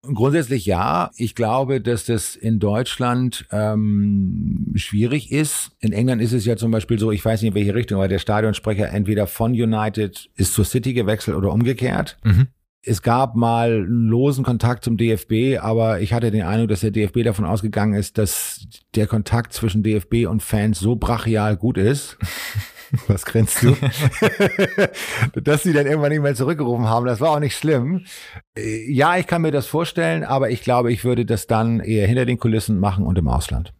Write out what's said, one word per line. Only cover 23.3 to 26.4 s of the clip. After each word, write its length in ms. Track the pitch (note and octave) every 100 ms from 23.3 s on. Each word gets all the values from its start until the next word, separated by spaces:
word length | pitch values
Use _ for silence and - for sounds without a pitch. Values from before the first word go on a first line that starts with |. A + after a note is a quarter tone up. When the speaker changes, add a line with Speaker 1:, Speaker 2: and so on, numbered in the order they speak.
| A2+ A2 -
Speaker 1:
du? 120 | A#2+ - C#3 - C#3+ - A3 - G3+
<laughs> 840 | - G3 - G3 - - - A#2 -
Dass 240 | - D3
sie 80 | F#3
dann 140 | D3 C#3+
irgendwann 240 | D#3 C#3+
nicht 120 | D3+
mehr 140 | C#3+
zurückgerufen 520 | A#2+